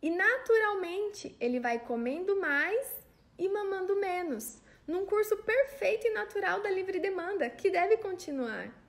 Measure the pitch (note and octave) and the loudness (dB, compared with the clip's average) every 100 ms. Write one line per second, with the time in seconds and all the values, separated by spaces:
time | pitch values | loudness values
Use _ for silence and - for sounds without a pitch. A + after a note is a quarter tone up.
0 | D4+ F4 G4+ C5 - A4+ G#4+ G4+ F4 F#4 | 0 2 4 2 4 4 4 0 -4 -4
1 | G#4 G4+ - - A#3+ B3 A#3+ A#3 A#3 A#3 | -4 -6 -14 -4 -2 0 0 -2 -2 -2
2 | A#3 D4 F#4 G4 E4+ C#4+ D#4+ G#4+ C5+ - | -2 -2 0 0 2 2 2 0 -2 -10
3 | - _ _ - F4+ G4+ G4+ G4 F#4 G4 | -14 _ _ -4 -2 0 -2 -2 0 0
4 | G4 F4+ F4 A3+ A3 - - - - E4+ | 0 0 -2 -4 -8 -14 -20 -20 -6 -4
5 | G4 G#4 G#4 G#4 - A#4 C#5 - G4 A4 | 0 2 2 0 2 2 2 2 0 2
6 | A#4+ G#4+ - G#4 F#4+ F#4 G#4 F#4+ F#4+ F#4 | 0 0 -2 -2 0 0 0 -2 -2 -2
7 | F#4 F#4 E4+ G4+ B3 - G4 F4+ F4+ A4 | -2 -2 -2 -2 -2 0 2 2 4 4
8 | G#4 F4+ - C#4 A#3+ G#3 F#3+ - | 2 -6 -6 -4 -2 -4 -8 -14